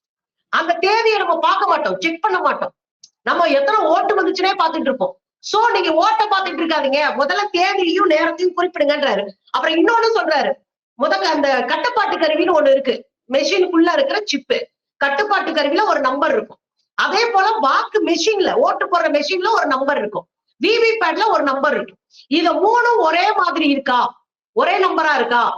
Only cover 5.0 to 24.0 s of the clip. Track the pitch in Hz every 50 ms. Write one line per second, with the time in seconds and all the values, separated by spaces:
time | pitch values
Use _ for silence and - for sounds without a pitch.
5 | - - - - _ _ _ _ - - - 427 453 466 415 381 349 330 311 320
6 | 359 427 453 427 427 427 392 381 381 359 320 320 330 320 320 302 277 262 262 294
7 | 302 269 - - 285 285 359 403 403 392 - 339 359 392 403 381 359 330 330 381
8 | 415 370 302 311 330 339 330 339 370 359 - 359 349 359 - 330 294 277 294 294
9 | 285 247 208 196 202 196 - _ _ _ - 262 311 320 320 330 320 - 466 453
10 | 453 453 453 392 330 320 311 269 226 190 180 - _ _ _ _ _ _ _ -
11 | 262 320 392 381 392 330 311 294 277 277 269 247 240 247 320 359 - 494 494 440
12 | 403 370 339 330 330 302 311 311 330 349 359 302 294 277 269 277 269 262 220 -
13 | - _ _ _ _ - 254 277 285 - 370 381 359 359 349 320 330 349 330 285
14 | 269 277 370 427 415 - 294 269 - - 240 - - - _ _ _ _ _ _
15 | 277 277 277 392 427 415 403 359 - 339 - 311 285 285 330 370 427 392 320 285
16 | 269 262 269 277 320 302 - - - - - _ _ _ _ _ _ _ _ -
17 | 226 311 359 415 466 466 392 381 381 427 440 415 277 269 311 427 480 - - 427
18 | 330 311 339 - - 440 427 381 339 - 180 - - - - - - - 359 339
19 | 330 311 285 294 294 - 370 359 370 427 453 370 - 285 269 262 277 285 285 233
20 | 214 214 208 180 - _ _ _ _ _ _ _ 233 381 453 466 466 453 440 453
21 | 359 320 - 339 427 440 359 302 285 277 269 269 294 294 254 202 - - - _
22 | _ _ _ - - _ 262 330 330 349 302 311 359 427 466 480 466 480 466 415
23 | 339 320 320 349 381 415 427 403 359 349 302 330 320 285 277 262 - - 247 247